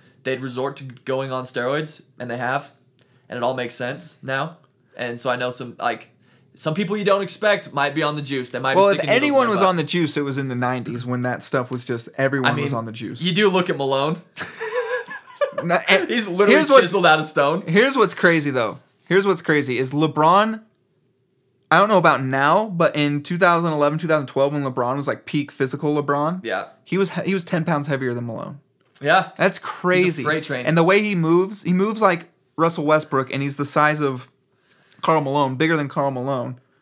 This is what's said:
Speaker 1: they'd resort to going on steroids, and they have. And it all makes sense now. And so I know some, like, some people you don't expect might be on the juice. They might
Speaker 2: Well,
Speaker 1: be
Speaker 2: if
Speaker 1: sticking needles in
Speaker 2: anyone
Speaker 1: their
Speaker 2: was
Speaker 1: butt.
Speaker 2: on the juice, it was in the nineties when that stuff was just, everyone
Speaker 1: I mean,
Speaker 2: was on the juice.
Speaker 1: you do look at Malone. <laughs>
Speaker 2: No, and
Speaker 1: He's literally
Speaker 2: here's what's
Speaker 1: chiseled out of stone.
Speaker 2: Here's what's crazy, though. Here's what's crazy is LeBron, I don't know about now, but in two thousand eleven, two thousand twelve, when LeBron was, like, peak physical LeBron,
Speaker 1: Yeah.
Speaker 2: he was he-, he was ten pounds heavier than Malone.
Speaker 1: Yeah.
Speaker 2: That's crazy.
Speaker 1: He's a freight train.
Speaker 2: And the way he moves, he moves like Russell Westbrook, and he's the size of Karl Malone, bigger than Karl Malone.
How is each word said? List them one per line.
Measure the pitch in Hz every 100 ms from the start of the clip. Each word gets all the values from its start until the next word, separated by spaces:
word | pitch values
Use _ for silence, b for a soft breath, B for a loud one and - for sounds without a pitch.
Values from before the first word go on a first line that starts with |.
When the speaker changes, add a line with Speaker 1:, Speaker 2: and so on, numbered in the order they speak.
| b b
Speaker 1:
they'd | - 131
resort | 131 123 135 139
to |
going | 135 120 - 131 135
on | 127
steroids, | 127 127 123 147 156 - _ _
and | 123
they | 120
have. | 123 139 - _ _ _ b b b
And | 123
it |
all | 120
makes | 123 123
sense | - 123 156 - -
now. | 131 135 156 - _ _ _ -
And | 123 120
so | 135
I | 123
know | 127
some, | 123 120 -
like, | 120 113 - _ b b b -
some | 156
people | 156 185 214
you |
don't | 202 196
expect | 190 - 208 202 -
might | 143 143 143
be |
on | 151
the | 151
juice. | 135 135 123
They | 127
might | 131 170
Speaker 2:
Well, | 202
Speaker 1:
be |
Speaker 2:
if | 180
Speaker 1:
sticking | 151
needles | 233
in |
Speaker 2:
anyone | 294 277 240
Speaker 1:
their |
Speaker 2:
was | 196
Speaker 1:
butt. | 190
Speaker 2:
on | 175
the |
juice, | 147 180 156 156
it |
was | 143 131
in | 135
the |
nineties | 123 123 127 117 120
when | 123 123
that | 123 120
stuff | - 135 123
was | 123
just, | 123 120 - -
everyone | 135 139 135
Speaker 1:
I |
mean, | 143
Speaker 2:
was | 143
on | 123
the | 113
juice. | 113 110 123
Speaker 1:
you | 170
do | 180 208
look | 185 175
at | 147
Malone. | 135 135 143 170 - -
<laughs> | - - 453 466 453 494 - - - - - -
Speaker 2:
No, | 170 170 -
and | 190 349
Speaker 1:
He's | 240 208
literally | 175 202
Speaker 2:
here's | 277 302
what's | 269
Speaker 1:
chiseled | 180 190 170
out | 156
of |
stone. | 151 - 143 170 185
Speaker 2:
Here's | 180 262 269
what's | 196
crazy, | - 185 165 147
though. | 127 110 - _ _ _
Here's | 180 196
what's | 180
crazy | - 147 127 120
is | 131
LeBron, | 147 156 143 156 190 220 220 - _ _ _ _ _ _ _ _ _ _
I | 165
don't | 208
know | 196
about | 165 135
now, | 131 135 139 180 220
but | 170 165
in | 147 147 147
two | 147 175
thousand | 180 170 170
eleven, | 151 147 151
two | 165
thousand | 156 131
twelve, | - 139
when | 147
LeBron | 139 127 123 139
was, | 139
like, | 113 -
peak | 151 143
physical | - 131 143 156 151
LeBron, | 143 143 151 185
Speaker 1:
Yeah. | 113 95 - -
Speaker 2:
he | - 180
was | 190
he-, | 180
he | -
was | 196
ten | 170 175
pounds | 160 151 143
heavier | 139 131
than | 120 120
Malone. | 113 - 139 _ _ _ _
Speaker 1:
Yeah. | 143 180 175 -
Speaker 2:
That's | 180 -
crazy. | - - 180 180
Speaker 1:
He's | 180 151
a |
freight | 131 156
train. | 151 131 123
Speaker 2:
And | 160
the |
way | 170 202
he | 208
moves, | 190 160 170 190 208
he | 175
moves | 180 202 220
like | 208 170 - _ _ -
Russell | 165 165
Westbrook, | 147 156 156 135 131
and | 135
he's | 139 143
the |
size | 139 160 151 151
of | 143 127 - _ _ b b b b b
Karl | - 160
Malone, | 139 143 135 131
bigger | 160 160
than | 143
Karl | 156 139
Malone. | 127 131 135 123 127 _ _